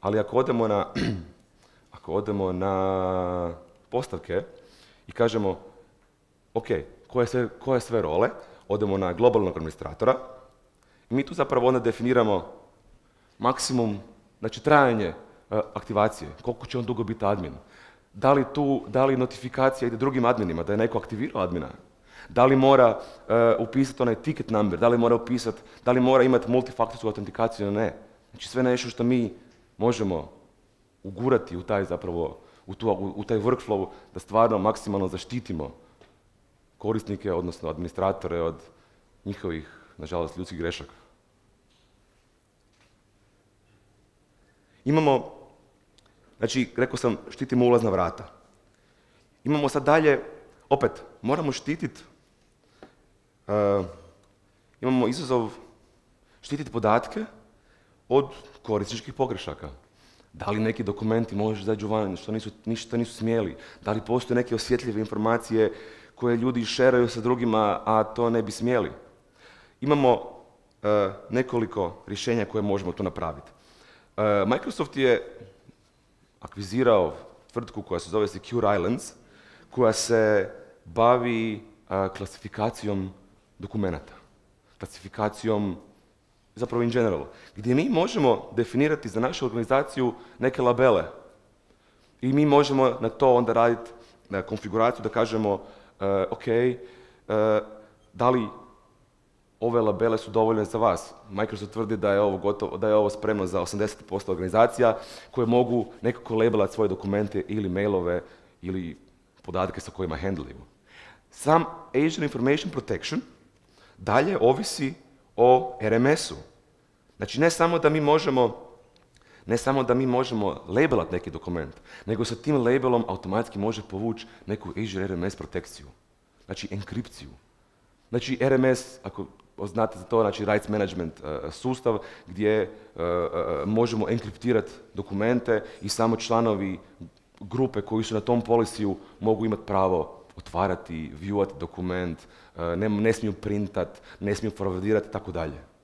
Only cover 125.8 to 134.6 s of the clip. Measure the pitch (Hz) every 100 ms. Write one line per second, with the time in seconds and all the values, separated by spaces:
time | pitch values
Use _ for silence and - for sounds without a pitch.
125.8 | 69 - _ _ _ _ - 98 98 101
126.8 | 95 101 120 - 67 - _ _ _ _
127.8 | _ _ _ 120 127 127 131 131 131 127
128.8 | - - 98 - 95 - _ - 101 95
129.8 | 110 - 90 117 107 98 101 104 - 107
130.8 | 98 92 82 - - 76 73 - 127 127
131.8 | 120 107 - - - 90 104 107 92 -
132.8 | - - 85 87 85 87 85 78 80 107
133.8 | 117 113 104 117 107 - 123 113